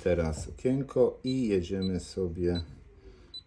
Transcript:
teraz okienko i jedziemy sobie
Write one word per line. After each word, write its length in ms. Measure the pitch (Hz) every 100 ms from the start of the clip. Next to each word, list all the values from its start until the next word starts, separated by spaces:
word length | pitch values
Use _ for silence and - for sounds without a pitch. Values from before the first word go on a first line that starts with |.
teraz 440 | - 85 80 78 -
okienko 720 | - 131 131 135 - 120 -
i 240 | 131 131 120
jedziemy 520 | 98 87 98 95 90
sobie 600 | - - 92 85 87 87 78 - - - - - - -